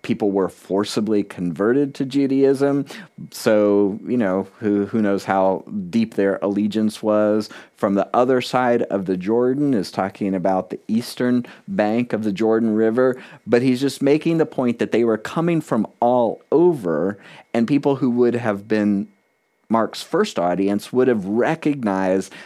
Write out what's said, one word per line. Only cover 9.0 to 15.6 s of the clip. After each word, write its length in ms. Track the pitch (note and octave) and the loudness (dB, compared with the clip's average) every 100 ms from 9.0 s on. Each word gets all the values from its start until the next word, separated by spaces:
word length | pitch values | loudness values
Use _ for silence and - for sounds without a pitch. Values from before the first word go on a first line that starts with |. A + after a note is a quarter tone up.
| F#2 | -2
the 100 | F#2 | -4
Jordan 580 | F#2 A#2 B2+ C3+ D3 | 0 0 2 0 0
is 160 | A#2 F2+ | 0 -2
talking 440 | - G2 - G2+ | -4 -6 -4 -4
about 360 | F#2+ F#2 F#2 - | -2 0 0 -2
the 100 | - - | -10 -4
eastern 580 | A2 A#2 - B2 B2 A#2+ - - | -4 -4 -4 -2 0 -4 -14 -8
bank 460 | G2 G#2 A2+ A#2+ | -2 0 0 -2
of 100 | A2 | -2
the 80 | G#2+ | -4
Jordan 420 | F#2+ A2 A2+ A2+ | 0 2 2 2
River, 420 | G#2+ A2+ A2+ C3 B2+ - - - | 2 2 2 0 0 -10 -18 0
but 160 | A#2+ | 2
he's 180 | C3 B2 | 2 2
just 220 | C#3 - | 0 0
making 340 | C#3 D3+ E3 E3 | 2 2 2 0
the 80 | D3+ | 0
point 320 | - B2 A#2 | 0 -2 0
that 140 | G#2+ | 0
they 120 | A2+ | 2
were 140 | A#2 G#2+ | 2 0
coming 420 | - - E3 E3 | -2 -2 0 0